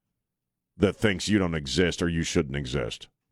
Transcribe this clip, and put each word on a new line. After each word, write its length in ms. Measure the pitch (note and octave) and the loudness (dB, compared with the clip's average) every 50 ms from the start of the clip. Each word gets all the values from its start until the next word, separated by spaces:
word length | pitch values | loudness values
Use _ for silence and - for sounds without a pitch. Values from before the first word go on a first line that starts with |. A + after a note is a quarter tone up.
| _ _ _ _ _ _ _ _ _ _ _ _ _ _ _ | _ _ _ _ _ _ _ _ _ _ _ _ _ _ _
that 200 | - F2+ G2 F2 | 0 0 0 2
thinks 320 | - - A2 G2 F2 - - | 2 0 0 0 0 0 2
you 100 | G#2 G#2 | 2 2
don't 160 | F#2+ F2 E2 | 2 2 0
exist 480 | D#2+ C#2+ C2+ C2 D#2 F#2 E2+ D#2 - | -2 -6 -2 0 2 2 2 2 0
or 80 | F2+ F2 | -2 -2
you 140 | E2+ E2 D#2+ | 0 0 -2
shouldn't 320 | - - F2 D#2+ C2 C2+ | 0 0 0 0 0 -2
exist. 540 | C#2+ C#2+ B1 B1+ C#2 A#1+ A1+ - - - - _ _ _ _ | -6 -6 -4 -4 -4 -4 -6 -8 -12 -16 -20 _ _ _ _